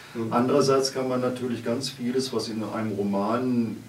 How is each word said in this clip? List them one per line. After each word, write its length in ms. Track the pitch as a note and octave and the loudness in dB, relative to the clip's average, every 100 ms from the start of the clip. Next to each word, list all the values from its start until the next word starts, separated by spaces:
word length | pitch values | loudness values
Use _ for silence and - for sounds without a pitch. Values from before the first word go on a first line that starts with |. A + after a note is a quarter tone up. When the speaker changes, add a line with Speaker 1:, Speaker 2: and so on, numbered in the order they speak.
| - | -12
Speaker 1:
Mhm. 200 | A#2 A2+ | -6 0
Speaker 2:
Andererseits 600 | A#2+ B2+ C#3+ C3+ C3+ C3 | 2 4 4 6 4 2
kann 140 | C3+ B2+ | 0 -2
man 140 | B2+ | 0
natürlich 420 | B2 - B2 A#2 | 0 -2 -4 -2
ganz 240 | A#2+ C3 C3+ | -2 -2 -4
vieles, 440 | - A#2+ B2 - | -4 -2 0 0
was 160 | A#2 A2 | -2 -4
in 120 | A2 G#2+ | -4 -4
einem 260 | A2+ A2 G2 | -4 -2 0
Roman 800 | G2+ G2 G2+ A#2+ B2+ A#2+ A2 G2 | 0 0 2 2 2 2 0 -2